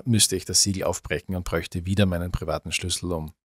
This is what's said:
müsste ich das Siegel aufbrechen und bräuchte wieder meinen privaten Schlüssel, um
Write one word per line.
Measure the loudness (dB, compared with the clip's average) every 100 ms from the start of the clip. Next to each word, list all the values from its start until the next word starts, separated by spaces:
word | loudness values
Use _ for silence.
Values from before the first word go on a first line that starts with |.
| 4
müsste | 4 4 0
ich | 0
das | 2
Siegel | 2 2 -2
aufbrechen | -4 -2 -6 -2 -4
und |
bräuchte | -2 -2 -2 -6 0
wieder | 2 4
meinen | 2 -2
privaten | -4 -2 -4 -2
Schlüssel, | -4 -2 -4 -2
um | -4 -6 -12 _